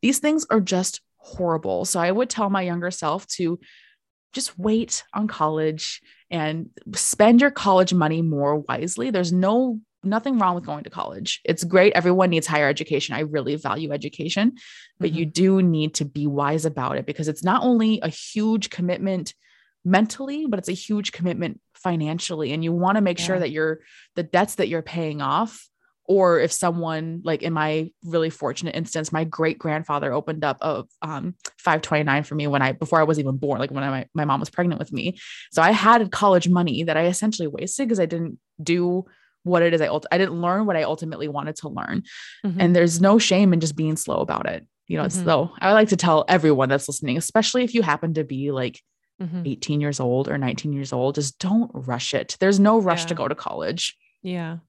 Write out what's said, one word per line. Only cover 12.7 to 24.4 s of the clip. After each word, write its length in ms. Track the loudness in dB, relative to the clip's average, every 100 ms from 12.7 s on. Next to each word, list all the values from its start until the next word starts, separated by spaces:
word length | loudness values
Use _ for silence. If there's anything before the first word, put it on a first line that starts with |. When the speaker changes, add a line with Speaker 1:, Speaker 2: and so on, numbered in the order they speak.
| 0 -2 -2 -2
Speaker 1:
I 60 | -4
really 340 | -2 -4 -4 -4
value 360 | -4 -4 -4
education, 640 | -6 -8 -8 -6 0 0 0 -20 -20 -20 _
but 140 | -4
you 120 | -2
Speaker 2:
Mm-hmm. 80 | -2
Speaker 1:
do 300 | 2 4 6
need 320 | 4 2 0
to 100 | -2
be 220 | -6 -2 -2
wise 380 | 0 0 0
about 320 | -2 -2 -4 -4
it 80 | -6
because 220 | -6 -6
it's 160 | -2
not 180 | 0 2
only 380 | 2 2 2 0
a 60 | -2
huge 640 | -6 -10 -4 0 0 -4
commitment 640 | -6 -4 -2 -2 -4 -6 -14 _ _ _ _
mentally, 640 | 2 2 2 -4 -8 -6 -4
but 120 | -4
it's 100 | -4
a 40 |
huge 380 | -8 -4 -4 -4
commitment 480 | -4 -4 -2 -6 -8 _
financially. 800 | _ -4 -2 -2 -4 -6 -6 -4
And 100 | -4
you 80 | -2
wanna 300 | 0 2 2
make 180 | 2 0
sure 180 | -2 -2
Speaker 2:
Yeah. 40 |
Speaker 1:
that 100 | -2
you're, 300 | -2 -2 -4 _ -20 _
the 80 | -8
debts 340 | 0 0